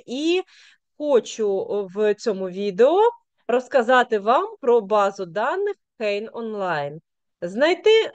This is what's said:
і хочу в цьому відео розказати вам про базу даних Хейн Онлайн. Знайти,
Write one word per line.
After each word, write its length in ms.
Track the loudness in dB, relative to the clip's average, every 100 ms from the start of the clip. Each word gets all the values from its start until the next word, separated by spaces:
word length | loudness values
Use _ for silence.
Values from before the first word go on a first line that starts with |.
| -2
і 360 | -4 0 -2 -4 _ _ _ _ -8
хочу 680 | -2 -2 -4 -6 -4 -4 -4 -6 -6
в 200 | -2 -2
цьому 340 | -2 -4 -6 -8
відео 520 | -6 -4 2 4 4 2 0 _ _ -2
розказати 680 | -2 0 0 4 4 4 0
вам 380 | 2 0 0 -4
про 200 | 2 2
базу 460 | 2 2 2 -2 -8
даних 500 | -4 -2 -2 -4 -6 _ -6
Хейн 300 | -4 -4 -6
Онлайн. 680 | -10 -8 -6 -4 -4 -4 -10 _ _ _ -12
Знайти, 680 | -8 0 0 2 4 4 4